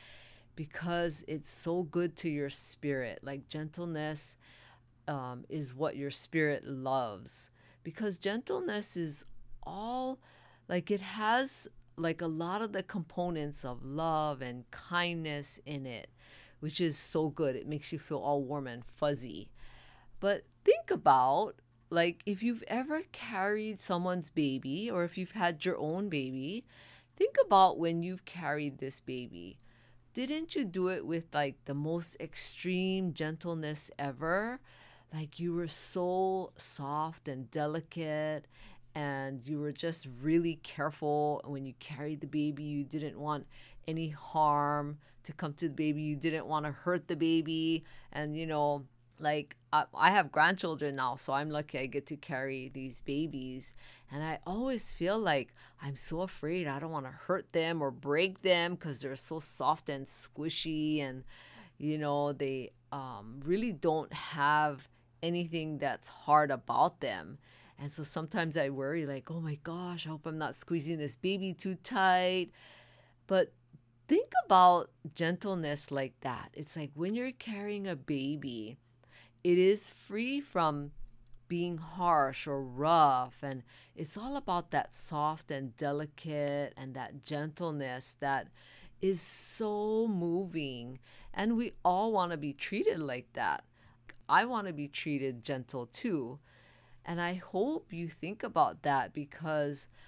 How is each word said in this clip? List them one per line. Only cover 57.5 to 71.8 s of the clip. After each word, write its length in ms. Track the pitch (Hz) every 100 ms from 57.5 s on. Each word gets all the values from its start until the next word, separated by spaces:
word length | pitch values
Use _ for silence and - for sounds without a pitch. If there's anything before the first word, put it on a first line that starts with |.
them 300 | 170 165 165
or 80 | 139
break 500 | 123 139 151 190 190
them 360 | 190 175 175 180
'cause 220 | 160 135
they're 160 | 139 135
so 240 | - 160
soft 500 | - - 135 160 -
and 160 | 139 139
squishy, 920 | - - - 156 - 160 156 151 151
and, 240 | 139 131 - - - - - _
you 220 | 147 151
know, 340 | 147 143 147
they, 380 | 143 139 135 120 - _
um, 500 | 143 131 107 110 131 139
really 260 | 190 240
don't 400 | 151 170 156 -
have 800 | 151 - 160 143 151 151 135 - _ _ _
anything 560 | 165 175 170 165 156 151
that's 300 | 143 113 -
hard 420 | - - 151 151
about 520 | 127 - 120 147 -
them. 360 | 131 95 80 143 - - - -
And 120 | 143
so 120 | 151
sometimes 520 | 147 170 156 - 165 156
I 140 | 139
worry, 360 | 139 135 165 143
like, 240 | 135 123
"Oh 100 | 165
my 160 | 160 147
gosh, 500 | - 170 180 170 160
I 40 |
hope 160 | 156 165
I'm 120 | 156
not 180 | 147 -
squeezing 420 | - 170 147 160
this 180 | 147 -
baby 380 | 180 196 190
too 220 | 165 190
tight." 760 | 180